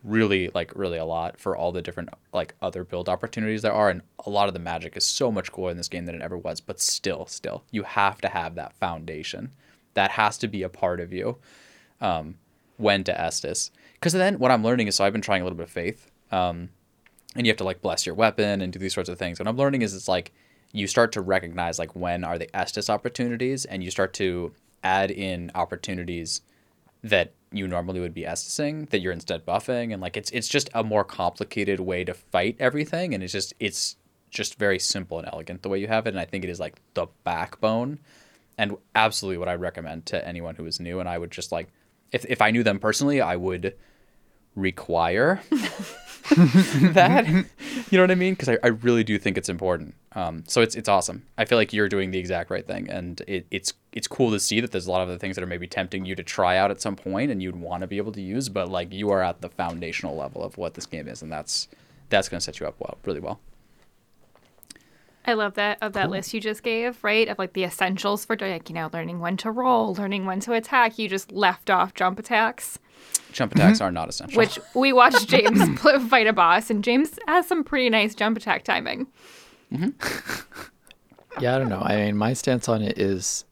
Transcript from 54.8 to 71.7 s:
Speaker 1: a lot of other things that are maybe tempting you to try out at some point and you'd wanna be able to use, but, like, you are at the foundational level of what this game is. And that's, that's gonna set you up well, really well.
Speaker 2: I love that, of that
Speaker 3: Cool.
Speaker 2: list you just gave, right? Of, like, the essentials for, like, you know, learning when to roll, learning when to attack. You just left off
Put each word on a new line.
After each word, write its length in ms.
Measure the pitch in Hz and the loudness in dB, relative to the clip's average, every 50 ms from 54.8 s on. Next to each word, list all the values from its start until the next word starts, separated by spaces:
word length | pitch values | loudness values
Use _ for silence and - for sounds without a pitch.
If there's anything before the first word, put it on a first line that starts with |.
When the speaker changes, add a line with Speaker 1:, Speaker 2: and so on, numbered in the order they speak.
| 87 92 | -2 0
Speaker 1:
a 40 | |
lot 100 | 90 90 | 0 0
of 80 | 92 90 | 0 -2
other 80 | 90 90 | -4 -6
things 180 | - 95 92 | -6 -6 -6
that 80 | 95 90 | -6 -6
are 40 | 90 | -6
maybe 200 | 87 87 90 90 | -6 -8 -8 -6
tempting 380 | - - 95 87 - 95 95 | -4 -4 -4 -4 -4 -6 -6
you 100 | 92 95 | -6 -6
to 80 | 90 85 | -8 -8
try 340 | - - - 98 87 90 92 | -8 -2 0 2 4 4 4
out 120 | 95 101 | 4 2
at 100 | 101 - | 0 -2
some 140 | - 110 101 | -4 -6 -6
point 360 | - - 95 95 98 127 147 | -6 -6 -4 -2 -2 -2 -2
and 100 | 117 95 | -2 -4
you'd 140 | 92 92 90 | -4 -6 -6
wanna 320 | 90 85 82 90 87 95 92 | -8 -8 -8 -6 -6 -6 -6
be 100 | 101 98 | -4 -4
able 140 | 101 110 104 | -4 -6 -6
to 80 | 104 | -8
use, 260 | 95 92 101 127 135 123 | -8 -6 -4 -4 -4 -4
but, 200 | 98 101 90 90 | -4 -4 -4 -2
like, 240 | 95 90 87 87 90 | -2 -4 -4 -6 -6
you 160 | 95 104 101 | -2 0 2
are 140 | 98 95 92 | 4 4 4
at 180 | 90 87 - | 2 -2 -4
the 80 | - 87 | -10 -12
foundational 640 | - - 90 85 85 85 87 82 82 - - 78 71 | -6 -4 -4 -4 -4 -6 -8 -6 -8 -6 -6 -6 -6
level 280 | 80 69 69 - 82 85 | -6 -8 -8 -8 -8 -10
of 140 | - - - | -10 -8 -8
what 180 | 90 82 - | -8 -8 -8
this 100 | - - | -10 -14
game 220 | - - 80 73 67 | -12 -12 -12 -10 -10
is. 140 | 57 - | -12 -12
And 100 | 80 80 | -12 -10
that's, 360 | 78 76 76 - - - - - - _ _ _ _ - _ - | -10 -10 -8 -6 -6 -6 -6 -8 -12 _ _ _ _ -20 _ 0
that's 200 | 98 98 92 - | 2 2 2 2
gonna 120 | - 87 | -4 -6
set 180 | - - 76 - | -6 -6 -8 -8
you 80 | 80 - | -8 -8
up 80 | - - | -8 -8
well, 180 | - - - - - | -12 -12 -12 -10 -6
really 140 | 101 87 73 | -6 -6 -6
well. 200 | - 76 101 - _ - - - _ _ _ _ _ _ _ _ _ _ _ _ _ _ _ _ _ _ _ _ - _ - - _ _ _ _ _ _ _ _ _ | -6 -8 -10 -10 _ -20 -20 -20 _ _ _ _ _ _ _ _ _ _ _ _ _ _ _ _ _ _ _ _ -20 _ -20 -20 _ _ _ _ _ _ _ _ _
Speaker 2:
I 80 | - 233 | 0 0
love 200 | 214 214 202 190 | 2 0 -2 0
that, 240 | - 202 208 202 - | 0 0 0 0 -2
of 120 | 220 214 196 | -4 -4 -2
that 100 | 208 190 | 0 0
Speaker 3:
Cool. 80 | 180 | 0
Speaker 2:
list 220 | 190 190 185 - - | -2 -4 -6 -6 -6
you 80 | 220 | -4
just 220 | 208 220 214 214 - | -4 -4 -6 -4 -4
gave, 380 | 240 226 226 233 247 240 - - | -2 -2 0 -2 -4 -6 -2 -2
right? 260 | 208 214 220 220 208 | 2 4 4 4 2
Of, 100 | 202 - | 0 -4
like, 140 | 190 185 _ | -4 -4 _
the 100 | 185 185 | -2 -2
essentials 640 | 175 175 - 196 185 190 190 - 202 202 202 - | -2 0 0 0 0 0 -2 0 -2 -2 -2 -2
for, 100 | - 226 - | -4 -4 -2
like, 320 | 208 190 185 165 165 - | -2 -4 -4 -6 -8 -8
you 60 | 160 | -8
know, 140 | 165 160 156 | -6 -6 -6
learning 280 | 156 170 165 170 175 175 | -6 -8 -8 -6 -8 -4
when 180 | 170 170 185 185 | -4 -4 -4 -2
to 140 | - 226 | -4 -4
roll, 420 | 220 240 254 262 254 226 220 214 190 | -2 0 2 4 4 4 4 0 -2
learning 300 | 196 202 190 202 202 185 | -4 -4 -2 -2 -2 -2
when 160 | 190 185 190 | -2 -4 -4
to 120 | - 233 240 | -2 0 0
attack. 460 | 226 226 - - 262 240 226 226 - | 0 0 2 4 4 4 4 2 -2
You 80 | 220 202 | -4 -2
just 240 | 190 196 - _ | -2 -4 -4 _
left 380 | 196 185 202 180 180 - - | -2 4 4 4 4 2 2
off 240 | - | 2